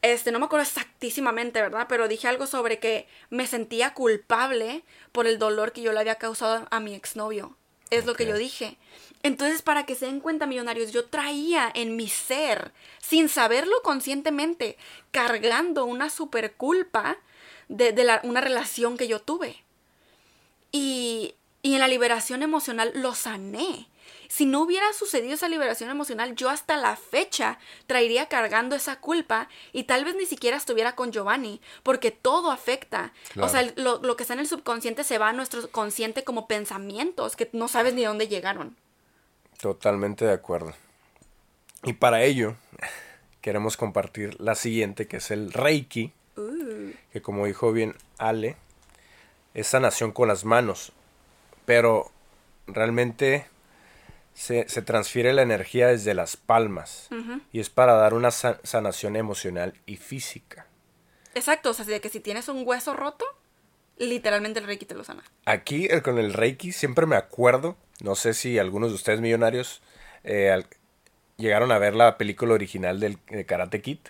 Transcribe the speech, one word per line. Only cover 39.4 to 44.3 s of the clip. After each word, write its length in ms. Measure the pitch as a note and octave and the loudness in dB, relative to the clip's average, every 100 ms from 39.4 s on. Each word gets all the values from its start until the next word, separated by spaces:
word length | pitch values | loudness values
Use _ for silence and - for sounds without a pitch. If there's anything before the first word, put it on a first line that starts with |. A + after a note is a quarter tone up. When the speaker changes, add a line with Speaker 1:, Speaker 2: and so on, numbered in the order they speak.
| _ _ | _ _
Speaker 2:
Totalmente 640 | G#2 F#2+ G#2+ G2+ G2+ G#2 | -6 0 0 2 -2 0
de 80 | A2+ | 2
acuerdo. 420 | F#2+ - F2 D#2+ D#2 _ _ _ _ _ _ _ _ - - | 0 -2 -6 -6 -14 _ _ _ _ _ _ _ _ -20 -12
Y 100 | - | -10
para 280 | A#2 B2 A2+ | 2 4 6
ello, 320 | C3 C3+ A2 A#2 _ - - - - - _ _ | 4 4 -2 -4 _ -14 -14 -14 -18 -20 _ _
queremos 360 | - G#2 G#2+ - | -4 -2 -2 -2
compartir 640 | A2 G2 F#2+ - G#2 | -2 -2 -4 -6 -10